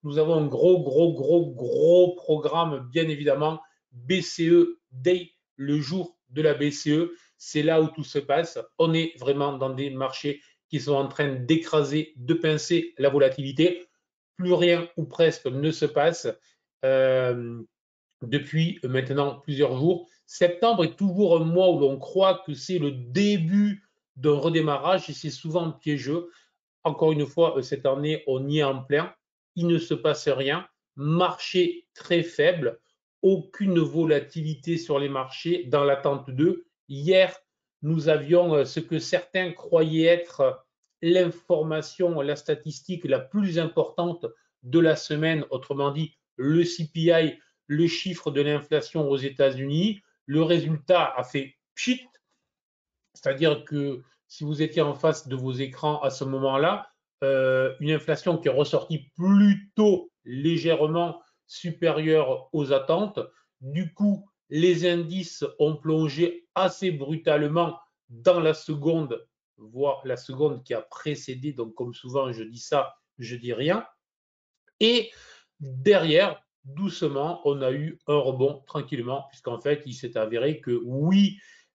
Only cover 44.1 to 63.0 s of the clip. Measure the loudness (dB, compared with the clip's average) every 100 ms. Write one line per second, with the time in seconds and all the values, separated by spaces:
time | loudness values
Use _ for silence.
44.1 | -4 -10 -12 _ _ 0 4 4 2 -2
45.1 | -2 0 0 -4 -8 -6 -4 -2 -2 -8
46.1 | _ _ -4 2 2 2 -2 -8 0 4
47.1 | 4 2 -4 _ _ -6 0 0 0 -8
48.1 | -6 -4 0 0 -2 0 -2 -2 -4 0
49.1 | 0 -2 2 2 2 -2 0 0 -2 _
50.1 | _ -2 0 2 2 0 -4 2 2 2
51.1 | -4 -6 -6 -8 _ _ -6 -4 -4 -6
52.1 | _ _ _ _ _ _ _ _ _ _
53.1 | -8 -6 0 0 0 -4 -4 -4 -6 _
54.1 | _ _ -10 -8 -4 -2 0 0 2 0
55.1 | 0 -6 -6 -6 -6 -8 -4 -4 -2 -4
56.1 | -4 -6 -2 0 2 0 0 -8 _ _
57.1 | _ 0 2 2 2 0 -2 -2 -2 -2
58.1 | -2 -2 0 0 0 0 -2 -2 -8 -8
59.1 | -4 4 6 6 4 -2 2 4 2 -2
60.1 | _ -12 -4 -2 0 0 2 2 0 -2
61.1 | -6 _ _ _ -12 -10 -2 0 0 2
62.1 | 2 2 -4 -4 -4 0 0 2 0